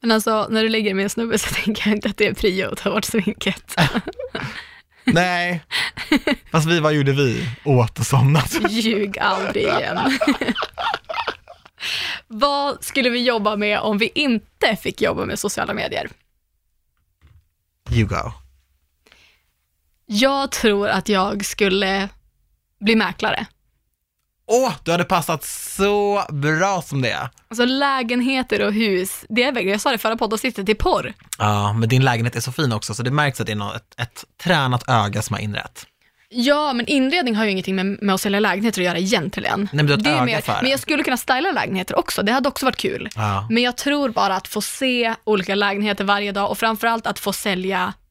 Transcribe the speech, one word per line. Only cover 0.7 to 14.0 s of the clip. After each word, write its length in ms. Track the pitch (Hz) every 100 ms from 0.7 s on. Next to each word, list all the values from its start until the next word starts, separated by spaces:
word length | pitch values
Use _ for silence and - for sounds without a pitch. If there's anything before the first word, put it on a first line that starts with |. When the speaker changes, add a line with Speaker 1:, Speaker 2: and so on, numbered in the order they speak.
| 220 208
Speaker 1:
med 100 | 190
en 60 | 202
snubbe 280 | - 233 220
så 160 | -
<laughs> 0 |
tänker 340 | - - 214 214
jag 80 | 220
inte 120 | 208
att 80 | -
det 100 | 208
är 60 |
prio 380 | - 208 185 185
att 60 | -
ta 120 | 202
bort 140 | 208 -
sminket. 680 | 226 196 - 196 - - -
<laughs> 60 | 151 - - - 523 - - - - - _ _ -
Speaker 2:
Nej. 500 | 165 180 175 175 170 - - - - - 302 - 262 -
Fast 160 | 160 156
vi, 120 | 170
vad 140 | 156
gjorde 180 | 151 139
vi? 380 | 139 135 117 120 117
Åt 360 | 156 123 113 -
och 60 | 113
somnat. 520 | 131 131 151 123 330
<laughs> 80 | 214
Speaker 1:
Ljug 480 | 226 220 208 202 -
aldrig 440 | 202 190 196 -
igen. 340 | - - - -
<laughs> 220 | 269 269 - 247 269 - - - - - - - - - - - - - - - - - -
Vad 560 | 214 285 285 285 -
skulle 260 | - 277 247
vi 140 | 240
jobba 320 | 247 226 208 208
med 240 | 208 208
om 180 | 214
vi 140 | 202